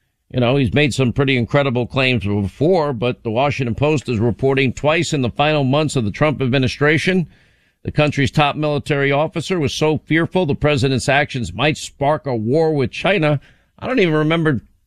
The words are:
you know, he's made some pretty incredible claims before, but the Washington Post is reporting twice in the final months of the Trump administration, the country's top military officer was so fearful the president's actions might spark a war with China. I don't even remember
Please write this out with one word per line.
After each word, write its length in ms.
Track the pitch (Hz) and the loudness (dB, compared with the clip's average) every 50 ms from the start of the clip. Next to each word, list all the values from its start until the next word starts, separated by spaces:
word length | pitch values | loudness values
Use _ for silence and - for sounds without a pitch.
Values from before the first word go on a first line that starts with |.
| _ _ _ _ _ - | _ _ _ _ _ -8
you 80 | - 127 | -2 0
know, 160 | 120 117 135 | 0 2 2
he's 180 | 143 131 92 78 | 2 2 2 2
made 200 | 143 151 131 - | 2 2 2 2
some 200 | 131 135 120 - | 0 0 0 0
pretty 240 | - 143 135 131 | 0 0 0 0
incredible 480 | 120 117 - - 143 139 135 117 123 120 | 0 0 0 0 0 0 0 -2 -4 -4
claims 400 | - - 135 131 127 127 110 98 | -4 -2 0 0 0 0 0 -2
before, 680 | 101 101 104 98 92 - - 135 170 190 170 147 147 131 | -2 -2 -2 -2 -4 -2 -2 0 2 2 2 0 -2 -4
but 280 | 110 120 123 - - - | -2 -4 -4 -4 -4 -6
the 80 | 117 | -4
Washington 440 | 107 123 143 147 - - 131 120 107 | -2 0 0 0 0 -2 -4 -4 -2
Post 340 | - 139 151 156 135 - - | 0 0 0 0 0 -2 -2
is 80 | 120 | -2
reporting 560 | 98 117 120 98 - 135 135 139 135 139 123 - | 0 0 0 0 0 0 0 2 2 2 0 0
twice 400 | - - 147 165 170 160 - 160 | 0 0 0 0 0 0 -2 -2
in 80 | 139 | -2
the 80 | 123 110 | -2 -2
final 340 | - - 147 151 156 147 135 | 0 0 0 2 2 2 2
months 320 | 127 139 151 156 131 - | 2 2 0 0 0 0
of 80 | 135 110 | -2 -2
the 80 | 101 | -2
Trump 300 | - - 147 156 131 120 | -2 0 0 0 0 0
administration, 840 | 135 123 127 139 127 113 - - 143 151 160 147 - 185 185 190 156 - - _ _ _ _ _ _ _ _ _ - | -2 0 0 0 0 0 0 0 2 2 2 2 0 0 0 0 -2 -4 -8 _ _ _ _ _ _ _ _ _ -10
the 80 | - | -4
country's 400 | - - 151 147 - 143 135 - | 0 0 0 2 2 0 0 0
top 260 | - 156 147 143 - | 2 2 2 2 0
military 560 | 147 151 151 147 139 - - 147 139 139 139 139 | -2 -2 -2 -2 -2 -2 -2 -2 0 2 2 2
officer 460 | 143 156 160 - 170 - - 190 175 | 0 0 -2 -4 -6 -4 -4 -2 -2
was 140 | 139 - - | -2 -2 -2
so 260 | - 151 156 156 - | 0 0 0 0 -2
fearful 460 | _ - 151 165 165 - - 185 185 | _ 0 0 0 0 0 0 0 0
the 100 | 139 135 | 0 -2
president's 520 | - - 151 151 123 123 135 131 117 - | 0 0 0 2 2 0 0 0 0 0
actions 460 | 147 131 143 147 - - 131 110 80 90 | 2 2 2 2 0 -4 -8 -8 -6 -4
might 240 | 98 135 156 147 | -2 -2 -2 -2
spark 480 | - - - - - 139 143 156 147 - | -2 -8 -12 -8 -4 -2 0 0 -2 -2
a 100 | 139 123 | -4 -4
war 380 | 113 107 113 139 165 160 160 156 | -2 -2 0 0 2 2 2 0
with 180 | 143 123 98 | 0 -2 -2
China. 480 | - - - 180 196 185 151 147 147 139 - - _ _ _ _ _ - | -4 -2 0 0 0 2 2 0 0 0 -4 -10 _ _ _ _ _ -10
I 80 | - | -6
don't 120 | 240 262 262 | -2 0 2
even 160 | 185 165 151 | 2 2 2
remember 440 | 151 156 156 165 170 160 156 135 101 - - _ _ _ | 2 2 2 0 2 2 0 0 -2 -4 -10 _ _ _